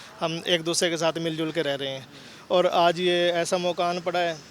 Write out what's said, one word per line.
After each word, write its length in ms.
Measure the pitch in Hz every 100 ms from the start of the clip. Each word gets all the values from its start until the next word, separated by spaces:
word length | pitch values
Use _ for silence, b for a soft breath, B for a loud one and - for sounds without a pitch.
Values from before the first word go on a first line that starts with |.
| B -
हम 240 | 170 165 -
एक 140 | 175
दूसरे 280 | 160 165 180
के 80 | 160
साथ 160 | 165 160
मिलजुल 340 | 165 160 160
के 100 | 160
रह 140 | 143 139
रहे 140 | 135
हैं। 180 | 135 131 B B B -
और 160 | 180 180
आज 320 | 185 170 170
ये 300 | 180 175 175
ऐसा 260 | 170 170 185
मौका 320 | 175 175 175
आन 100 | 180
पड़ा 200 | 175 175
है, 180 | 170 160 -